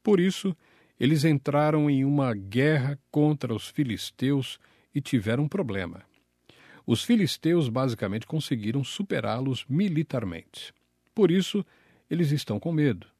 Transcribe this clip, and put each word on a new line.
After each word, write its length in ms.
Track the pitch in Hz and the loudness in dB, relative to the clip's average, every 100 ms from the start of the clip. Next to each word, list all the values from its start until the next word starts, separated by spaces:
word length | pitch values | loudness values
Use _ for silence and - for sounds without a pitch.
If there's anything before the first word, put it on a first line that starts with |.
Por 180 | - 196 | 4 4
isso, 360 | 185 - 196 160 _ _ _ _ | 4 0 -4 -6 _ _ _ _
eles 260 | 123 156 160 | 2 4 4
entraram 640 | 143 - 143 151 156 147 | 2 2 2 2 2 2
em 160 | 135 135 | 2 2
uma 280 | 143 131 | 2 0
guerra 680 | 104 98 117 147 151 131 143 _ | -2 -2 0 2 2 0 -6 _
contra 440 | 147 151 147 120 | 0 2 0 -4
os 140 | 110 - | -6 -6
filisteus 920 | - 135 95 - - 127 143 127 - _ _ _ | -4 -4 -4 -8 -4 0 0 -4 -12 _ _ _
e 80 | 151 | -8
tiveram 420 | - 127 95 120 | -2 -2 0 -2
um 60 | 147 | -2
problema. 540 | 196 135 98 87 85 - _ _ _ _ _ - - - | -4 -4 -4 -6 -10 -20 _ _ _ _ _ -20 -16 -2
Os 180 | 117 | -2
filisteus 680 | - 233 170 - 160 170 131 | 2 2 2 0 2 2 2
basicamente 580 | 120 131 117 98 107 - | 0 -2 -2 -4 -4 -4
conseguiram 560 | 160 - 123 104 135 | -6 -4 -4 -2 -2
superá-los 800 | 127 - 202 147 110 113 135 123 - | -4 -8 -4 -4 -2 -2 -2 -4 -2
militarmente. 1040 | 139 208 156 156 127 101 82 - - - _ _ _ _ - | -2 0 -2 -2 -4 -6 -10 -14 -18 -20 _ _ _ _ 2
Por 160 | 185 | 4
isso, 340 | 185 180 208 - _ _ _ _ | 4 0 -4 -6 _ _ _ _
eles 220 | 165 156 | 0 0
estão 280 | 143 - 107 | 0 -2 -4
com 120 | 170 | -2
medo. 360 | 156 147 92 - | 2 2 0 -8